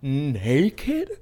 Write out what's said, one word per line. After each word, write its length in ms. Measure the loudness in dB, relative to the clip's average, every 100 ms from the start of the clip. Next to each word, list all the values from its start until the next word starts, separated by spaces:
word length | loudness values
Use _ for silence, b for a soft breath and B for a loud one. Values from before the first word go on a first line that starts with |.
naked? 1080 | -2 -2 0 -2 2 4 4 0 -4 -2 -4 -10